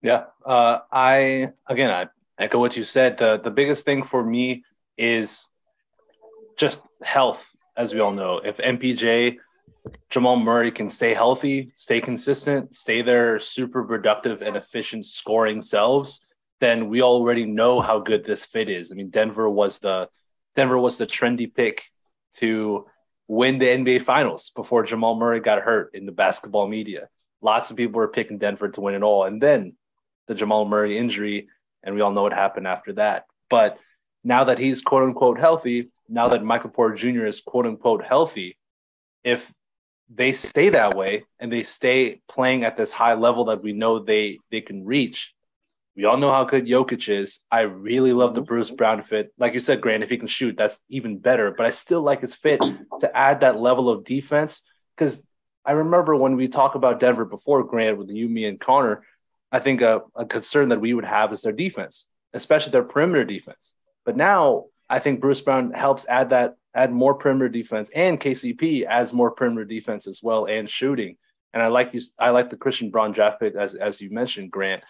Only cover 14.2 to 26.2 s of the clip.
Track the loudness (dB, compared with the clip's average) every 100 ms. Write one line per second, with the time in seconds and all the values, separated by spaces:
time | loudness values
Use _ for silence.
14.2 | 0 -4 -6 -6 -8 -10 -8 -10 -14 -16
15.2 | -2 0 2 -2 -2 2 4 2 0 -14
16.2 | _ _ _ _ 0 0 -2 2 4 4
17.2 | 4 0 -2 2 2 2 2 -2 0 -2
18.2 | -2 -8 -6 -6 -4 -6 -8 -14 -6 -2
19.2 | -2 0 -2 2 0 -2 -4 -4 -6 _
20.2 | _ _ _ -2 2 2 0 -2 -6 -2
21.2 | -2 -2 -6 -2 -2 -2 -14 _ _ _
22.2 | _ -4 -2 0 -2 -4 -8 _ _ _
23.2 | _ 0 2 2 2 2 2 2 2 2
24.2 | 2 -2 -12 -14 -2 0 0 0 0 0
25.2 | 0 0 0 0 2 0 -2 -12 -14 -2